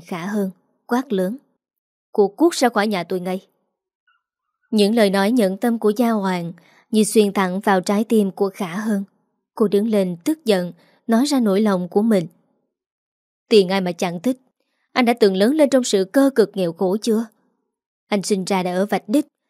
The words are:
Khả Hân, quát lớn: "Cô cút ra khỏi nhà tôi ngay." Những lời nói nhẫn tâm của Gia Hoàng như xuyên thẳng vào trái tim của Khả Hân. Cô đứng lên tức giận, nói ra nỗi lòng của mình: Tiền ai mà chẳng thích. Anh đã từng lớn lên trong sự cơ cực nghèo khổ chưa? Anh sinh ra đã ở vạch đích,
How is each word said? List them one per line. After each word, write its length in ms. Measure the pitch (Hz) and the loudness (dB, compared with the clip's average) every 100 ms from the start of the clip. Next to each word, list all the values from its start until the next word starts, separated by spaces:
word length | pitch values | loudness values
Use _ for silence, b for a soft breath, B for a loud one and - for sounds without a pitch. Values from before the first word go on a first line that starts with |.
| 165 | -10
Khả 180 | 175 185 | -10 -6
Hân, 260 | 208 190 - _ _ - | -4 -4 -8 _ _ -4
quát 260 | 240 254 | -4 -2
lớn: 240 | 190 185 254 _ _ _ _ _ _ _ | -2 -2 -6 _ _ _ _ _ _ _
"Cô 160 | - 196 | -2 -2
cút 260 | - 330 | 2 0
ra 160 | - 254 | 2 -2
khỏi 180 | 226 214 | 0 -2
nhà 160 | 196 | -2
tôi 160 | 170 185 | -4 -6
ngay." 280 | 180 185 - _ _ _ _ _ _ _ _ _ _ _ - | -4 -8 -10 _ _ _ _ _ _ _ _ _ _ _ -4
Những 240 | 220 202 233 | 0 2 2
lời 140 | 202 | 2
nói 220 | 196 196 | 2 0
nhẫn 260 | 254 190 190 | 2 0 0
tâm 220 | 240 226 | -4 -2
của 140 | 208 208 | -2 0
Gia 120 | 240 | 0
Hoàng 440 | 220 190 180 170 165 b b b | 0 -2 -4 -6 -12 b b b
như 120 | 214 | 0
xuyên 300 | 208 226 202 | 2 2 2
thẳng 260 | 190 185 185 | 2 -2 -2
vào 220 | 214 190 | 0 0
trái 220 | 180 202 | 0 -2
tim 280 | 226 220 196 | 0 0 0
của 180 | 180 196 | -2 -4
Khả 220 | - 185 180 | -4 -8 -6
Hân. 280 | 220 202 196 _ _ _ _ - | -4 -4 -6 _ _ _ _ -4
Cô 120 | 208 | 0
đứng 200 | 202 226 | 0 0
lên 300 | 214 185 170 | 0 0 -4
tức 220 | - 311 220 | -4 -4 0
giận, 280 | 190 175 170 b b b | -2 -2 -10 b b b
nói 180 | 226 294 | 0 2
ra 140 | 277 | 0
nỗi 220 | 220 190 | 2 2
lòng 280 | 214 190 180 | 2 0 0
của 120 | 202 | 0
mình: 260 | 226 202 165 _ _ _ _ _ _ _ _ _ _ _ - | 2 2 0 _ _ _ _ _ _ _ _ _ _ _ 2
Tiền 200 | 220 180 | 4 4
ai 120 | 196 | 0
mà 100 | 180 | -2
chẳng 280 | 170 185 175 | -4 -6 -4
thích. 180 | 247 262 _ _ _ _ _ | -4 -4 _ _ _ _ _
Anh 120 | - 240 | -2 0
đã 80 | 240 | 2
từng 160 | 208 190 | 2 4
lớn 200 | 214 311 | 2 4
lên 140 | 285 | 4
trong 140 | 269 | 2
sự 220 | 247 202 190 | 2 0 0
cơ 240 | 269 277 262 | 2 2 2
cực 220 | 202 190 | 0 0
nghèo 160 | 175 | -4
khổ 240 | 165 190 214 | -2 -2 -2
chưa? 240 | 240 220 226 _ _ _ _ _ _ _ - | -2 -2 -4 _ _ _ _ _ _ _ -6
Anh 160 | 208 | -4
sinh 220 | 175 202 180 | -2 -4 -2
ra 180 | 196 | -2
đã 100 | 180 | -2
ở 120 | 180 208 | -2 -2
vạch 240 | 190 - | -4 -2
đích, 180 | 254 - _ | -2 -2 _